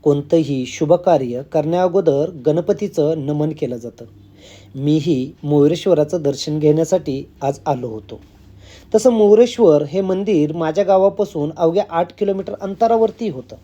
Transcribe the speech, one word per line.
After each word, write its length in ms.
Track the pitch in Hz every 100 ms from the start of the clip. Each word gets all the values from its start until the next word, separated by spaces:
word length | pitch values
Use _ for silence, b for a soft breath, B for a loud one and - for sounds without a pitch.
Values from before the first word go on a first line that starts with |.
कोणतंही 640 | 151 143 143 165 143 135 123
शुभ 260 | - 147
कार्य 500 | 175 196 156 123 120 143
करण्याअगोदर 760 | 160 151 175 180 180 165 143 165 165 135
गणपतीचं 800 | 156 175 - 202 - 147 160 135
नमन 240 | 147 151 147
केलं 180 | 131 120
जातं. 280 | 117 - 110 - - B B B B
मीही 580 | 135 143 156 143 135 135 -
मौरेश्वराचं 800 | 147 147 143 175 202 156 147 180
दर्शन 360 | 147 139 - 151
घेण्यासाठी 720 | 151 151 160 185 156 135 143 -
आज 160 | 139 135 -
आलो 220 | 127 123
होतो. 320 | 110 98 110 - _ - - B B B
तसं 180 | 220 247
मौरेश्वर 680 | 226 208 214 240 - 202 147
हे 180 | 143 180
मंदिर 520 | 190 185 208 180 147
माझ्या 320 | 165 160 156
गावापासून 680 | 196 190 196 196 196 160 151 160
अवघ्या 280 | 165 180 -
आठ 220 | 165 180 -
किलोमीटर 360 | 202 196 196 202
अंतरावरती 680 | 202 196 226 233 220 - 220
होतं. 280 | 131 - -